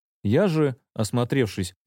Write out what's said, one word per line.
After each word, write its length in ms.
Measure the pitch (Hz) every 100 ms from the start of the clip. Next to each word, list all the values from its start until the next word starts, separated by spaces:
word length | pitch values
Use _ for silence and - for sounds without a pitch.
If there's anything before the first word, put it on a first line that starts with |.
| _ _
Я 240 | 101 131 202
же, 260 | 156 147 127 _
осмотревшись 840 | - 107 123 120 139 110 - 90 -